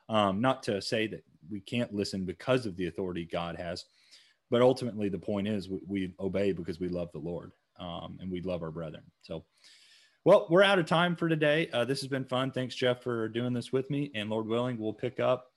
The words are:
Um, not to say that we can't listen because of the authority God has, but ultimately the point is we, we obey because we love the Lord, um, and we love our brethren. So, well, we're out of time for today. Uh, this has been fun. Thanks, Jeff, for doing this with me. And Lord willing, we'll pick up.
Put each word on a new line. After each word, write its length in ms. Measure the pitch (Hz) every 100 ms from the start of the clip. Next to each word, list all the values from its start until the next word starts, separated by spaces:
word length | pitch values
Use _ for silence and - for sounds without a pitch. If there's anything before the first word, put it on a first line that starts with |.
| -
Um, 320 | 110 101 95
not 220 | 131 131
to 160 | - 98
say 260 | - 113 110
that 160 | 82 - _ 78
we 100 | 104
can't 320 | - 120 117
listen 320 | 101 98 98
because 400 | 92 87 - 127
of 120 | 113 90
the 100 | 87
authority 380 | - 92 87 85
God 260 | 87 85 82
has, 280 | 87 92 - _ _ - _ _ _
but 120 | 120
ultimately 460 | 127 131 123 107 104
the 100 | 92
point 300 | - 101 101
is 200 | 107 92
we, 120 | 95 90
we 280 | 98 92 -
obey 320 | 95 95 101
because 260 | 87 87 85
we 100 | 90
love 220 | 87 85
the 60 | 78
Lord, 340 | 82 85 92 - _ -
um, 380 | 90 85 87 92
and 100 | 92
we 100 | 90
love 200 | 92 87
our 80 | 80
brethren. 320 | 80 78 80 - _
So, 220 | - 82 - _ - - - - _ _
well, 220 | 160 202 -
we're 120 | 175
out 160 | 196 196
of 80 | 160
time 300 | 170 175 165
for 120 | 170
today. 400 | 156 151 151 165
Uh, 120 | 120
this 160 | 117 135
has 80 | 135
been 160 | 135
fun. 280 | 131 127 135
Thanks, 240 | 127 127 -
Jeff, 260 | 123 123
for 260 | 127 117 110
doing 240 | 113 123
this 200 | 123 -
with 180 | 131 131
me. 220 | 143 143
And 160 | 110 104
Lord 160 | 110 107
willing, 320 | 117 127 117
we'll 140 | 107
pick 260 | 104 123 -
up. 280 | 120 127 -